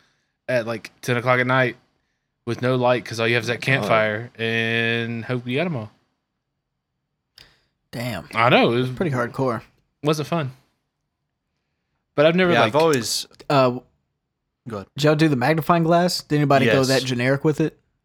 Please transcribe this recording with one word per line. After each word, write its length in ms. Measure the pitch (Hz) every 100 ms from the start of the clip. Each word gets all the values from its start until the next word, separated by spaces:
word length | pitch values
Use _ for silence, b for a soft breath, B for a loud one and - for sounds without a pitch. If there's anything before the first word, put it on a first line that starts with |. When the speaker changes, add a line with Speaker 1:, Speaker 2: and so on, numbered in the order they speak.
| _ _ _ _ -
Speaker 1:
at, 180 | 123 110
like, 260 | 113 - _
ten 160 | - 120
o'clock 240 | 123 123
at 60 | 123
night 280 | 131 120 - _ _ _ _ _ _ -
with 160 | 113
no 140 | 123 131
light 260 | 123 123 92
'cause 140 | 113
all 80 | 113
you 80 | 120
have 80 |
is 40 | 113
that 80 | 113
Speaker 2:
Oh 120 | -
my 60 | 135
God. 60 |
Speaker 1:
campfire 500 | 104 113 107 107 120 -
and 840 | 113 113 113 117 117 117 117 117 107
hope 200 | 127 123
you 120 | 131
got 80 | 180
'em 80 | 135
all. 160 | 107 _ _ _ _ _ _ _ _ _ _ _ _ _ _ _ b b b b _
Speaker 3:
Damn. 360 | 123 123 98 -
Speaker 1:
I 160 | 107 117
know, 220 | 208 240
it 20 | 117
was 140 | 127
Speaker 3:
Pretty 200 | 127 180
hardcore. 500 | 127 120 - 131 110 - _ _ _
Speaker 1:
wasn't 240 | 147 156 143
fun. 240 | 170 135 - _ _ _ _ _ _ _ _ _ _ _ _ _ _ _ -
But 100 | 156
I've 100 | 175
never, 160 | 180
Speaker 4:
Yeah, 100 | 139
Speaker 1:
like, 140 | 113 139
Speaker 4:
I've 60 |
always 460 | 165 135 104 - - _ -
Speaker 3:
Uh, 300 | 143 127 123 - _ _ _ _ _ _ _ -
Speaker 4:
Go 100 | 104
ahead. 100 | 95 -
Speaker 3:
did 80 | 147
y'all 100 | 156
do 120 | 160
the 80 | 131
magnifying 480 | 131 160 147 170
glass? 380 | 160 170 180 -
Did 140 | - 147
anybody 300 | 147 139 123
go 80 | 107
Speaker 4:
Yes. 80 | 131
Speaker 3:
that 140 | 135
generic 400 | 127 123 127 139
with 160 | 160 147
it? 160 | 156 _ _ _